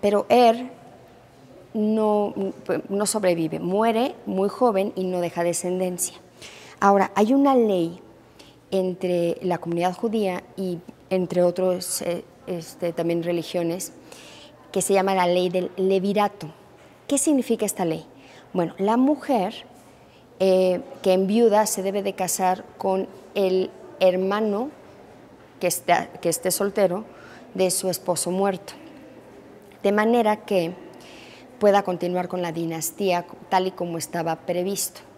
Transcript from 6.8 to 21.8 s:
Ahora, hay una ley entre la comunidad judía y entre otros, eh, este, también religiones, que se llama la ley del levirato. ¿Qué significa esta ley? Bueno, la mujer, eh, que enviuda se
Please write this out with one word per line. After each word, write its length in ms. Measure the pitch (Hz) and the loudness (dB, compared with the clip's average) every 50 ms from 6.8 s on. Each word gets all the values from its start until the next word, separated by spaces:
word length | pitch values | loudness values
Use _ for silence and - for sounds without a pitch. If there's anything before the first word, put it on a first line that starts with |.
Ahora, 300 | - 202 202 202 190 - - | 4 4 6 4 4 0 2
hay 180 | - 208 214 262 | 0 2 4 4
una 200 | 277 277 285 269 | 4 4 4 4
ley 440 | 254 233 214 196 180 170 165 170 180 - - - - - - - - - - - - _ - | 4 4 4 2 0 0 -2 -4 -10 -18 -20 -20 -20 -20 -20 -20 -20 -20 -20 -20 -20 _ -4
entre 680 | - 190 185 185 180 175 - 180 180 175 170 170 165 - - | -2 0 0 0 -4 -4 -2 -2 0 0 0 0 -2 -2 -2
la 160 | 180 175 165 | -4 -4 -2
comunidad 360 | - 170 170 170 170 180 180 | -4 -4 -2 0 0 0 -2
judía 480 | - - 233 214 226 208 190 180 - - - - | -2 -4 -2 -2 0 -2 -2 -4 -4 -8 -12 -10
y 220 | - 196 185 180 170 - - - - - - | -8 -6 -6 -6 -8 -10 -16 -20 -20 -8 -4
entre 320 | 190 185 185 170 - 180 175 | -2 -2 -2 0 0 2 2
otros, 600 | 175 175 180 185 185 180 180 180 - - - - | 2 2 2 0 0 0 -2 -4 -6 -6 -6 -4
eh, 220 | 175 170 - - - - - - | -4 -6 -6 -8 -14 -20 -20 -12
este, 460 | - 185 175 160 - - - - 170 165 | -10 -10 -10 -10 -14 -12 -6 -6 -6 -4
también 300 | - 165 170 170 170 165 | -2 -2 0 0 -2 0
religiones, 720 | 175 175 170 156 - - 180 170 165 165 185 - - - - - - - - - - - - - - - - - - - | -2 -2 -2 -4 -4 -4 -4 -2 -2 -4 -4 -8 -12 -14 -18 -20 -20 -20 -20 -20 -20 -20 -20 -20 -20 -20 -20 -20 -6 -4
que 100 | 196 180 | -2 0
se 120 | - 196 | 2 2
llama 200 | 196 185 196 196 | 2 4 2 2
la 120 | 190 180 | 2 2
ley 220 | 175 180 180 180 180 | 2 2 2 2 0
del 220 | 175 185 185 - - | 0 -2 -4 -4 -4
levirato. 720 | - 190 190 190 190 180 202 202 208 208 202 - - - 151 165 - - - - - - - - - - | -2 0 2 2 2 0 0 0 0 0 0 -2 -8 -16 -16 -16 -18 -20 -20 -20 -20 -20 -20 -20 -20 -6
¿Qué 120 | - 285 269 | -2 -2 0
significa 480 | - 330 302 269 233 - 233 220 214 | 2 2 2 2 2 0 0 -2 0
esta 180 | 202 - - 190 | -4 -2 -2 -2
ley? 220 | 165 160 160 - - - - - - - - - - - | -4 -4 -6 -8 -16 -20 -20 -20 -20 -20 -20 -20 -6 -2
Bueno, 220 | 185 170 170 - - | -2 -2 -2 -2 -2
la 180 | 190 208 220 | 0 0 2
mujer, 680 | 240 254 269 302 294 - - 277 226 185 196 226 - - - - - - - - - - - - - - - - - | 4 4 2 2 0 0 0 0 0 0 -2 -6 -10 -18 -20 -20 -20 -20 -20 -20 -20 -20 -20 -20 -20 -20 -20 -4 0
eh, 400 | 185 190 185 185 185 185 180 175 - - - - - | 2 4 6 6 4 4 2 0 -4 -10 -16 -4 2
que 100 | 196 185 | 2 2
enviuda 540 | 185 190 190 208 233 240 226 196 214 214 | 4 2 2 4 4 4 6 6 4 2
se 160 | 202 - - | 2 0 -2